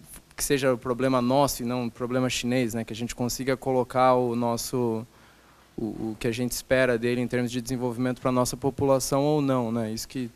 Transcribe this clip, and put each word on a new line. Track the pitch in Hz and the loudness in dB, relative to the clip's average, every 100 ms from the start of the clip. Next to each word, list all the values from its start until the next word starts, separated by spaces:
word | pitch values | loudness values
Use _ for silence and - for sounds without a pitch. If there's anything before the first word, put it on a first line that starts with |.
| - - - | -20 -20 -18
que | - | -6
seja | - 139 135 | 0 2 2
o | 123 | 2
problema | 127 120 131 127 | 0 0 2 2
nosso | 123 139 135 - | 4 4 4 0
e | |
não | 120 127 117 | -4 -2 -4
o | |
problema | - 120 127 127 | -6 -4 0 0
chinês, | - 120 127 117 | 0 0 0 0
né? | 117 | -2
Que | 113 | -6
a | 110 | -6
gente | 120 | -8
consiga | - 120 - 131 131 | -4 -4 -2 -2 -2
colocar | 135 127 120 131 127 | 0 0 0 2 4
o | 127 123 | 4 2
nosso, | 120 117 117 - 127 120 110 117 - - _ _ _ _ - | 0 0 -2 -2 -2 0 -2 -6 -16 -20 _ _ _ _ -8
o, | |
o | 107 - 110 107 | -6 -4 -6 -4
que | 123 | -4
a | |
gente | 113 123 | -2 -4
espera | - - 131 127 117 | -6 2 4 4 2
dele | 120 123 | 0 0
em | 120 | 0
termos | 123 120 | -2 -2
de | 123 | -4
desenvolvimento | 117 123 123 113 127 120 | -4 -4 -4 -2 -2 -2
pra | 131 | 0
nossa | 127 123 131 | 2 0 -2
população | 139 - 139 135 - 139 | -4 0 2 2 2 2
ou | 147 151 | 2 2
não, | 139 127 113 | 2 2 0
né? | 117 110 | -2 -2
Isso | 110 - | -6 -8
que, | 131 117 | -8 -8